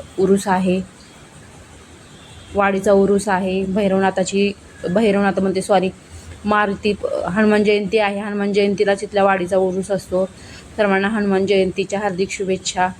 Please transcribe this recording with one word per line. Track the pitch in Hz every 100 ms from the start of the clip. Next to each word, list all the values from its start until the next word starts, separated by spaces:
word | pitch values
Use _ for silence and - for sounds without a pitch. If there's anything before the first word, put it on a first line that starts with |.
| - -
उरूस | 190 196 202
आहे, | 185 185 185 185 - - - - - - - - - - - - - - - -
वाडीचा | 196 196 196 202
उरूस | 196 196 202 202
आहे. | 185 190 190
भैरवनाथाची, | 190 196 196 190 190 190 185 196 202 - - - 175
भैरवनाथ | 196 220 196 202 190
म्हणते | 190 190
सॉरी, | 190 190 185 185 - - - -
मारुती, | 208 208 208 190 208 196 - - -
हनुमान | 202 214 214
जयंती | 208 208 196 214
आहे. | 202 202
हनुमान | 208 208 202
जयंतीला | 202 202 202 202
तिथल्या | 202 202 202
वाडीचा | 196 190 180 190
उरूस | 190 185 185
असतो. | 190 - 180 185 - - - - -
सर्वांना | 208 190 196
हनुमान | 220 202 190 196
जयंतीच्या | 196 185 196 185 202
हार्दिक | 208 180 190
शुभेच्छा. | - 190 190 - 190 185